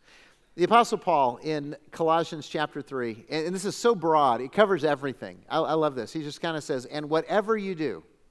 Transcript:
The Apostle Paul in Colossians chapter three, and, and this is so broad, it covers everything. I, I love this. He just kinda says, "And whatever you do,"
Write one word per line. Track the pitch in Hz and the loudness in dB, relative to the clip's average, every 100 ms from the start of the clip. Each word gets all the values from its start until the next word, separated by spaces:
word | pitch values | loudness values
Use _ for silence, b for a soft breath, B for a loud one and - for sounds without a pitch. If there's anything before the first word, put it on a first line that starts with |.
| b b b b b - | b b b b b -2
The | |
Apostle | 175 226 233 196 | 4 6 4 0
Paul | - 156 127 120 | 2 2 2 0
in | 151 151 143 151 _ | -4 -6 -6 -12 _
Colossians | - 160 165 160 156 - | -2 2 2 0 -6 -6
chapter | 165 151 147 | -4 -4 -6
three, | 131 131 117 110 - | -8 -6 -4 -6 -6
and, | 151 160 | -6 -4
and | |
this | 190 | -4
is | 190 - | -6 0
so | 240 | 2
broad, | 214 165 156 139 117 | 2 4 4 4 2
it | 135 | 0
covers | - 208 180 | 2 4 4
everything. | 151 139 139 120 101 90 - | 0 0 -4 -8 -12 -14 -4
I, | 147 | -2
I | 135 | 0
love | 160 151 | 2 0
this. | 127 107 | -2 -6
He | 160 | -8
just | 147 - | -10 -8
kinda | 170 160 | -6 -6
says, | - 135 123 | -4 -6 -6
"And | 147 151 | -10 -2
whatever | 160 160 185 196 220 | -2 0 0 0 -2
you | 196 | -4
do," | 165 147 82 - _ _ | -4 -4 -6 -12 _ _